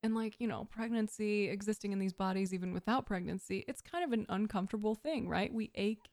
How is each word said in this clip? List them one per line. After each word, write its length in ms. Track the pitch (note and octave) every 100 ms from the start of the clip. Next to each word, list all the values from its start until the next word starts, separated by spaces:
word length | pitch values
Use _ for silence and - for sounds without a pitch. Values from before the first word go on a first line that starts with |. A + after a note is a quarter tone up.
And, 120 | A3 A3
like, 240 | A3 -
you 80 | A#3
know, 180 | - -
pregnancy, 800 | A3 A3+ A#3 G#3+ - G#3+ G#3 G3
existing 420 | G3 G3+ G#3+ G3+
in 80 | G3
these 140 | F#3+
bodies 400 | - F#3+ F#3+ F#3+
even 200 | F#3 F3+
without 320 | F3+ - B3+ -
pregnancy, 600 | F#3 F3 F#3+ - F#3+ -
it's 140 | -
kind 240 | - E4+ E4+
of 80 |
an 120 | A#3 G3+
uncomfortable 640 | F#3 G#3+ G3 F#3+ A3 G#3+ A3
thing, 320 | D4+ D4 F#3
right? 260 | D#3+ G3+
We 180 | A3+ G#3+ -
ache 320 | G3+ A3 -